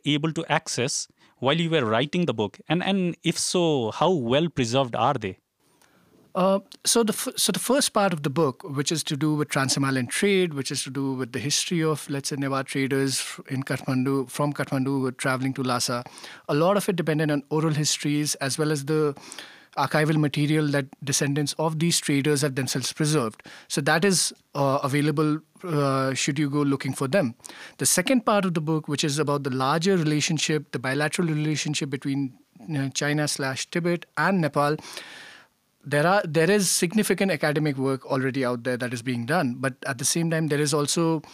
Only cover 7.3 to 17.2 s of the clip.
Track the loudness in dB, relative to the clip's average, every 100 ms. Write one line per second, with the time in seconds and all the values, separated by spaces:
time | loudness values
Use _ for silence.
7.3 | -2 -2 0 2 2 2 2 2 0 -2
8.3 | 2 0 0 -6 -4 -2 -2 -4 -2 0
9.3 | 0 0 0 0 0 0 0 -2 0 2
10.3 | 4 2 -2 -6 -6 -6 -4 -4 -4 -6
11.3 | -6 -2 -2 0 0 0 -2 -4 -6 -4
12.3 | -4 -2 -2 -4 -2 0 0 0 -2 -6
13.3 | -10 -8 -6 -4 -4 -2 0 0 0 -2
14.3 | -2 -2 -2 -4 -2 -2 -2 -2 -2 -2
15.3 | -2 -2 -2 -2 -2 -2 -4 -8 -16 -20
16.3 | -12 -2 2 4 2 0 -2 0 0